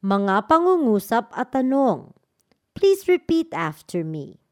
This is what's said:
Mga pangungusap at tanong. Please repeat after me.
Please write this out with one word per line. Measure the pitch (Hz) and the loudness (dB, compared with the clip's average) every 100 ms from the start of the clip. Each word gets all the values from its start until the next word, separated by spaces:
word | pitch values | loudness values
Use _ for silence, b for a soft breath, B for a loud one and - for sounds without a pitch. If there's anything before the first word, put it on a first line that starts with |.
Mga | 196 202 202 196 - | 0 0 0 -2 2
pangungusap | 320 349 359 269 208 - 226 - - | 2 4 2 2 0 0 -4 -4 -8
at | 254 | -6
tanong. | 269 254 269 269 156 - _ _ _ _ _ _ | -2 -2 0 0 0 -6 _ _ _ _ _ _
Please | - 392 392 - | 0 2 2 0
repeat | 359 - 330 330 | -2 0 -2 -2
after | 156 165 156 _ 180 | -6 -6 -8 _ -8
me. | 160 156 139 - _ | -6 -8 -12 -18 _